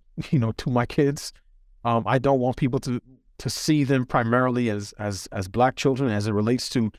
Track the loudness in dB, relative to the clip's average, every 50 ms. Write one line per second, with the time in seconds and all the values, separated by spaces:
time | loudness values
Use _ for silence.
0 | _ _ _ -10 -4 0 2 2 2 2 -2 -4 -2 0 0 0 0 0 2 2
1 | 2 2 2 -2 -6 -12 -14 -18 _ _ _ _ _ _ _ _ -2 0 0 0
2 | 2 2 0 2 2 2 2 2 2 0 0 0 0 0 0 -2 -2 -4 -6 -6
3 | -6 -12 -20 _ _ _ _ -10 -8 -8 -6 -4 0 2 2 2 2 2 2 0
4 | 0 0 0 0 0 2 2 2 2 2 0 0 0 -2 -2 -4 -6 -10 -10 -8
5 | -6 -6 -6 -8 -10 -8 -8 -8 -8 -4 0 2 2 2 2 0 0 0 0 0
6 | 0 -2 0 -2 -2 0 0 0 2 2 0 0 -2 -2 0 0 0 0 -2